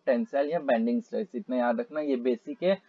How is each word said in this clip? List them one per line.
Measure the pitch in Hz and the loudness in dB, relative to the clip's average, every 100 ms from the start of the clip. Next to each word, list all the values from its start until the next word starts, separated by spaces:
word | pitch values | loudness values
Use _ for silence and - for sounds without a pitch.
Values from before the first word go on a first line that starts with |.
| - | 2
tensile | 120 113 139 143 | 0 0 -2 -2
या | 165 | -2
बेंडिंग | 139 117 117 120 | 2 2 2 0
stress। | - 107 107 | -2 -6 -6
इतना | 120 104 127 | -8 -4 0
याद | 123 117 | 0 0
रखना, | 120 151 | -2 -4
ये | 151 127 | -2 0
बेसिक | 123 226 - 143 | 0 0 -4 -2
है | 175 190 | 0 0